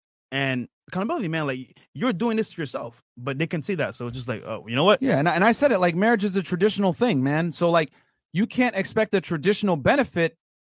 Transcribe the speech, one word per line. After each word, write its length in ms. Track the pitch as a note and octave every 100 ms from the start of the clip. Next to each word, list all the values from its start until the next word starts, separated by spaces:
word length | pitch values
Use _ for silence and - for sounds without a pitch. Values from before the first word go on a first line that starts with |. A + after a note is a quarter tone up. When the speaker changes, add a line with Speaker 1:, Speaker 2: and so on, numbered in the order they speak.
| _ _ _
Speaker 1:
And 360 | C3+ C#3 B2+ A#2 _ -
accountability, 400 | F3+ A3 E4+ F3+
man, 180 | D#3+ D3
like, 280 | C3 B2+ _ _
you're 200 | - A#3+
doing 240 | F3+ A#3 A3
this 140 | G#3+
to 100 | -
yourself, 400 | C#3+ - C3 - _ -
but 200 | B2 C3+
they 120 | E3
can 140 | F3
see 120 | C#3+ F#3
that. 200 | A#2 -
So 100 | A#2+
it's 100 | B2
just 120 | A#2+
like, 140 | A2
"Oh, 220 | - G#2+ G#2+
you 80 | A#2+
know 80 |
what?" 180 | F3 G#3
Speaker 2:
Yeah, 160 | C4 D3+
and 100 | D#3+
I, 60 |
and 100 | E3
I 80 | G#3
said 200 | A#3 C#4+
it, 60 | G3+
like, 180 | F3+ E3
marriage 260 | G#3+ A#3
is 120 | G3+ F#3+
a 60 |
traditional 500 | F3 F3 G#3 G3 G3
thing, 300 | - B3 D3
man. 260 | C3 D3+ E3+
So, 180 | - F3
like, 200 | E3+ D#3+ _ _ _ _
you 140 | D#3 A#3
can't 300 | - B3 F#3+
expect 360 | F#3+ - G#3+
a 60 | G3
traditional 560 | - E3 E3+ G#3 G#3 E3
benefit 600 | C3+ C#4 A#3+ F3 E3 - _ _